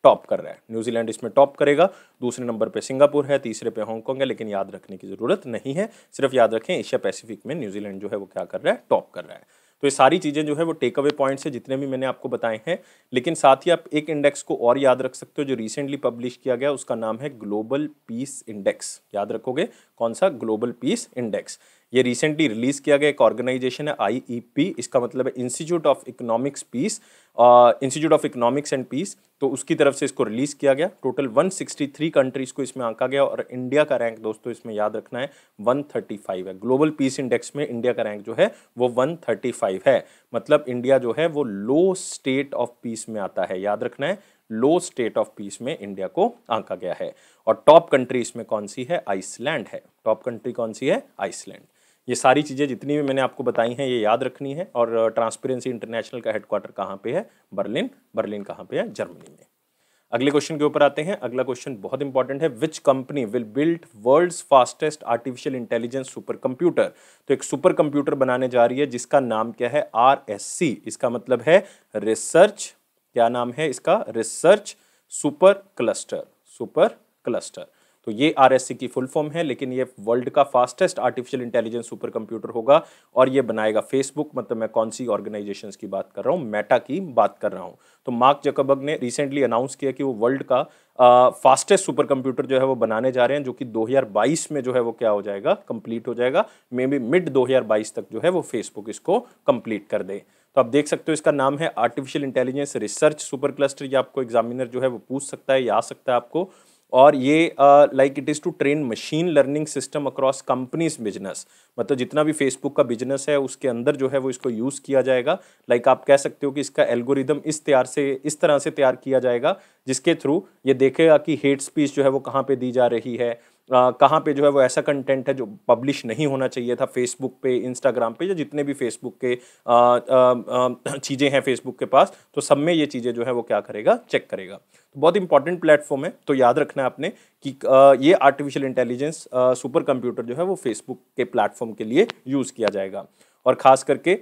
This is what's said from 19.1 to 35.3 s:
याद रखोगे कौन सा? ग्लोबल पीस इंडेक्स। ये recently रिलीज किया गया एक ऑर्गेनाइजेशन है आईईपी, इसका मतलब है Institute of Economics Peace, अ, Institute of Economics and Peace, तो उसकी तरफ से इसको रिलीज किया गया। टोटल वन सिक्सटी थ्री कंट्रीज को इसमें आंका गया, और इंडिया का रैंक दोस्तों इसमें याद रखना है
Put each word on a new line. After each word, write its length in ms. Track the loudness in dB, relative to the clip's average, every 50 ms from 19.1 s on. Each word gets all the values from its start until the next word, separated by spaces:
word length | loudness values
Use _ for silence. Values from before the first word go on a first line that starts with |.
| -6
याद 180 | -6 -6 -4 -6
रखोगे 360 | -8 -6 -6 -4 -4 -4 -6 -8 _ _ _ _
कौन 160 | _ -4 -4 -2
सा? 160 | 0 0 0
ग्लोबल 420 | 0 -2 -4 -4 -2 -2 -2 -6
पीस 400 | -6 _ -2 -2 -2 -2 -4 _ _
इंडेक्स। 440 | -8 -6 -4 -4 -6 -6 -8 -18 _ _ _ _ _ _ _ 2
ये 80 | 2 2
recently 460 | 2 0 0 -2 -2 0 0 0 0
रिलीज 320 | 0 0 -2 -2 -2 -2
किया 160 | _ 2 2
गया 120 | 4 4 0
एक 120 | 2 4
ऑर्गेनाइजेशन 680 | 4 2 4 2 -4 -4 -4 -2 -4 -4 -4 -4 -6 -6
है 80 | -4 -2
आईईपी, 720 | -2 -2 -2 -4 -6 -8 -10 -10 -10 _ _ -2 -2 -2 -2 -8
इसका 220 | -12 -2 -2 -2
मतलब 260 | -2 0 -4 -4 -4
है 80 | -4 -4
Institute 520 | -4 -6 -6 -6 -8 -6 -4 -4 0 2
of 100 | 2 0
Economics 680 | 0 -2 -18 -14 _ -4 -2 -2 0 -2 -4 -6 -8 -18 _ -6
Peace, 240 | -4 -4 -4 -4 -8 _ _ _ _ _ _ _ 6
अ, 400 | 8 10 10 10 10 8 6 4 -2
Institute 340 | -4 -4 -2 2 4 2 4
of 60 | 2 -2
Economics 420 | -4 0 0 0 0 0 -4 -4 -6
and 120 | -6 -6 -6 -6
Peace, 240 | -6 -6 -6 -10 _ _ _ _ _
तो 80 | -4 -4
उसकी 260 | -4 -4 -4 -4 0
तरफ 200 | 4 4 2 2
से 100 | 0 -4
इसको 180 | -6 -2 -2 -2
रिलीज 320 | -2 0 -4 -4 -4 -6
किया 200 | _ 2 2 2
गया। 120 | 2 0
टोटल 400 | -4 -4 _ -6 -6 -4 -2 -4
वन 220 | 0 2 2 0 2
सिक्सटी 380 | -2 -6 -10 -10 -6 -8 -8
थ्री 240 | -8 -6 -6 -6 0
कंट्रीज 400 | 2 2 2 2 0 -6 -8 -8
को 120 | -6 -8 -8
इसमें 240 | -8 -6 -6 -6
आंका 200 | -6 -4 -2 -4
गया, 180 | -2 2 0 0
और 240 | 0 0 -6 -8 -8
इंडिया 340 | -8 -10 -6 0 2 2 2
का 120 | 2 0
रैंक 220 | -2 -2 -4 -6 -6
दोस्तों 320 | -8 -8 -8 -6 _ -12
इसमें 240 | -12 -10 _ -10 -4
याद 220 | -2 -4 -2 -4
रखना 220 | -6 -10 _ -8 -8
है 120 | -8 -8